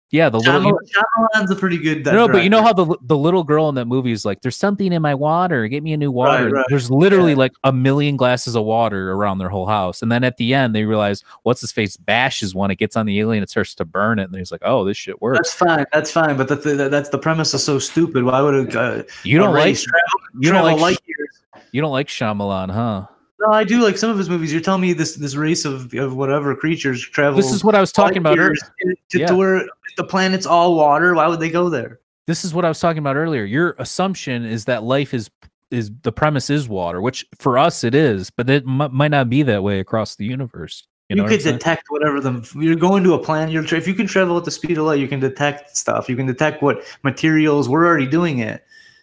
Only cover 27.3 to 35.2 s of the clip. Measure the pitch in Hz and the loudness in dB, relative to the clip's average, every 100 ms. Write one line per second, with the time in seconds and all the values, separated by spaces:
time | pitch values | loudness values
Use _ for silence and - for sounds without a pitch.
27.3 | 143 196 196 214 208 190 - 196 190 160 | 4 2 2 2 4 2 4 2 2 2
28.3 | 160 170 147 - - 185 185 - 180 165 | 2 2 0 -6 -8 -6 -6 -4 -2 2
29.3 | 185 190 185 185 - - - 175 190 190 | 2 2 0 -4 -14 -16 -10 -4 -2 0
30.3 | 190 190 170 175 165 147 147 180 170 156 | -2 2 4 4 4 4 4 4 2 2
31.3 | 170 160 170 180 147 113 117 _ _ - | 0 -2 0 0 -2 -6 -12 _ _ -6
32.3 | 165 185 160 170 156 175 156 143 135 165 | -4 -4 -2 -2 0 -2 0 -2 -2 -2
33.3 | 139 101 127 170 - 123 - 190 180 - | -2 -2 0 0 -2 -8 -4 -2 -4 -6
34.3 | 120 117 113 104 120 113 139 139 123 | -6 -6 -6 -4 -4 0 0 0 -6